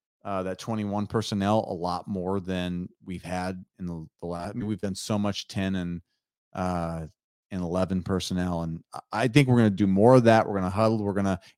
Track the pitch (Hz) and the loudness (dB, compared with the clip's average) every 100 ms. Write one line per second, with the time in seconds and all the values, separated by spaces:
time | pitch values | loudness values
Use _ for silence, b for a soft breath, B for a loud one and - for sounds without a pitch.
0 | _ _ 104 98 92 92 - 107 104 101 | _ _ -6 -4 -4 -8 -6 -4 -2 -4
1 | 101 113 107 104 98 110 - 90 87 87 | -2 -4 -2 -2 2 2 0 -6 -4 -4
2 | 98 98 90 98 90 92 90 87 90 _ | -6 -6 -2 -4 -2 -4 -4 -6 -8 _
3 | 101 87 82 90 90 92 95 _ 90 82 | -12 -12 -6 -6 -6 -8 -14 _ -10 -8
4 | 80 _ 85 87 90 117 107 101 101 95 | -12 _ -10 -8 -8 -8 -6 -4 -4 -6
5 | - 104 101 95 - 104 95 95 87 87 | -4 -2 -2 -4 -8 -4 -2 -2 -4 -8
6 | _ _ _ _ _ - 90 87 82 82 | _ _ _ _ _ -6 -2 -2 -4 -6
7 | 78 _ _ _ _ 95 87 90 90 92 | -10 _ _ _ _ -6 -2 -2 0 -2
8 | 87 92 - 90 90 85 82 82 _ - | -2 -4 -2 -4 -2 -4 -6 -8 _ -18
9 | _ 107 123 131 131 120 110 95 101 95 | _ -2 4 4 6 6 6 4 2 6
10 | 113 131 117 110 98 101 92 98 110 113 | 8 8 8 6 4 -2 -2 2 2 2
11 | 101 98 98 92 B | -2 0 0 -2 B